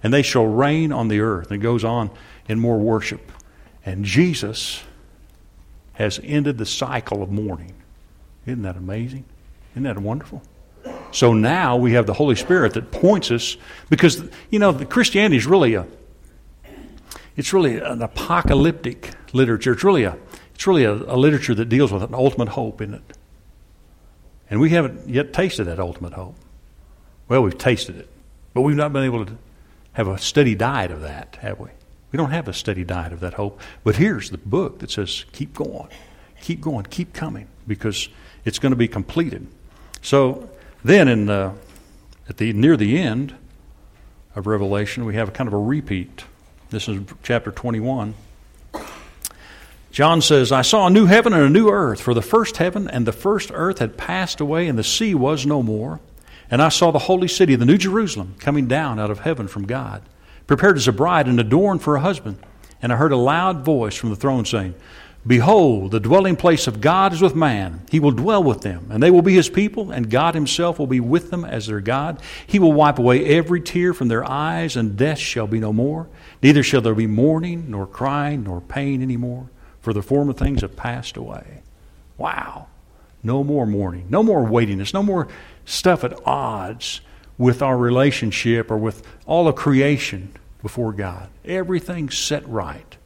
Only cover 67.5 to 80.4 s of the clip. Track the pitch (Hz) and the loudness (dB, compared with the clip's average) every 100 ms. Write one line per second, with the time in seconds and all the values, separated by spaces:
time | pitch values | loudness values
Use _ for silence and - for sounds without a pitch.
67.5 | 107 92 85 - 160 147 117 170 208 156 | 0 -4 -10 -2 2 2 2 2 2 2
68.5 | - 104 87 90 110 156 180 175 185 - | 0 -4 -8 -6 2 6 6 8 4 4
69.5 | - 208 233 196 139 113 120 165 160 139 | 0 -2 -4 -8 -6 -2 0 0 0 -2
70.5 | - 175 165 139 127 120 170 170 175 170 | -2 -2 -2 -2 -2 0 -2 -2 -10 -8
71.5 | 113 107 104 101 131 151 156 - - - | -8 -6 -6 -4 -4 -4 -10 -14 -18 -2
72.5 | 202 170 151 151 139 120 131 147 160 165 | 4 6 6 4 4 4 4 4 2 2
73.5 | 175 170 175 180 185 120 113 - 139 156 | -2 -2 -2 0 0 -2 -2 -4 -4 -4
74.5 | 165 165 127 113 101 143 147 - 120 104 | -4 -4 -2 -4 0 0 0 -4 -4 -2
75.5 | 113 107 107 135 160 160 - - - 135 | -2 0 0 0 -4 -10 -18 -20 2 6
76.5 | 147 131 135 113 110 113 107 143 160 175 | 6 4 2 2 0 0 2 2 2 -2
77.5 | 170 156 104 95 - 135 143 143 147 101 | -8 -8 -8 -10 -6 -4 -2 -2 -4 -6
78.5 | 87 - 139 139 135 131 120 123 123 127 | -8 -8 -6 -4 -2 -2 -4 -6 -10 -14
79.5 | - - - - 104 - 139 143 127 | -20 -20 -10 -4 -4 0 0 0 -2